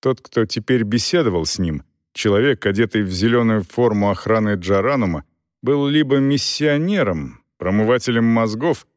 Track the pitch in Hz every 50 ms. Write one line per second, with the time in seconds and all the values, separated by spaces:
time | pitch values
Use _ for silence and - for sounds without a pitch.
0 | - 131 127 - _ - - 120 110 104 - 117 104 - 131 123 113 101 107 117
1 | - - - 175 156 117 90 87 80 - - - 92 82 78 71 - _ _ _
2 | _ _ _ - - 107 98 104 123 143 131 - - 104 98 104 117 107 - 107
3 | 104 92 92 87 101 117 117 120 117 113 110 107 95 - - - 123 117 107 104
4 | 101 101 98 - - - 110 113 107 104 104 95 87 92 101 98 98 127 143 135
5 | 110 92 85 76 - _ _ _ _ _ _ _ - 127 143 143 143 139 143 151
6 | 151 135 139 139 135 139 143 135 - - - - 151 151 147 143 160 185 208 190
7 | 143 101 87 80 71 64 - - _ _ _ _ 78 90 98 107 110 110 123 123
8 | - - 120 117 117 117 113 117 113 110 107 110 135 175 220 - - _ _